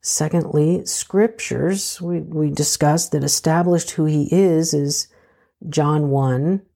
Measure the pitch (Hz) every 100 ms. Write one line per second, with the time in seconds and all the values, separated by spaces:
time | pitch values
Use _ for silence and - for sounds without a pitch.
0 | - - 156 170 156 151 156 180 - -
1 | - 190 220 220 - - 151 196 - -
2 | 175 175 151 160 151 143 147 - 151 160
3 | - 151 143 - 165 160 180 175 165 -
4 | 156 151 143 175 190 160 160 147 143 147
5 | - _ _ _ _ _ 175 143 147 151
6 | 147 139 135 127 147 196 -